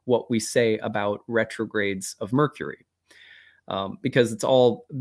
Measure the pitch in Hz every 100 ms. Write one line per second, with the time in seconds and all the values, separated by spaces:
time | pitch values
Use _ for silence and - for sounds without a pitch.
0 | - 117 - 117 - 127 117 110 107 110
1 | 104 104 - 113 110 - 110 107 101 98
2 | - - 104 127 147 - 71 - _ _
3 | _ - - - _ _ - 98 98 98
4 | - 135 113 110 131 131 123 - - 139